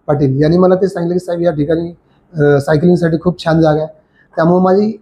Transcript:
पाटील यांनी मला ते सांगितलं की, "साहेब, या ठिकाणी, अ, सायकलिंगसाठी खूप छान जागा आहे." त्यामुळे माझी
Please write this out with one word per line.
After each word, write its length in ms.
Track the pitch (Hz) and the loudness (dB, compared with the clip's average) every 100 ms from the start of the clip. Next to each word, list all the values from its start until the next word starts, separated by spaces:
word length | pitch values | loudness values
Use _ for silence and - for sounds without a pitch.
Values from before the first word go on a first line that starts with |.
| - | -6
पाटील 340 | 143 139 131 | -2 0 0
यांनी 160 | 151 175 | 0 2
मला 180 | 185 185 | 2 2
ते 120 | 190 | -2
सांगितलं 280 | 180 170 180 | -4 -4 -4
की, 100 | 180 | -4
"साहेब, 160 | 175 | -4
या 100 | 175 | -2
ठिकाणी, 460 | 151 147 165 170 170 _ _ _ | -2 -2 -2 -4 -12 _ _ _
अ, 280 | 160 147 143 | 0 2 2
सायकलिंगसाठी 560 | 139 156 175 175 170 160 | 2 0 2 2 0 0
खूप 240 | 180 - 165 | -2 -4 -2
छान 160 | 160 | 2
जागा 160 | 160 151 | 2 0
आहे." 100 | 156 - _ _ _ - | -4 -12 _ _ _ -2
त्यामुळे 280 | 160 180 | 0 2
माझी 380 | 185 190 214 220 | 2 2 0 -6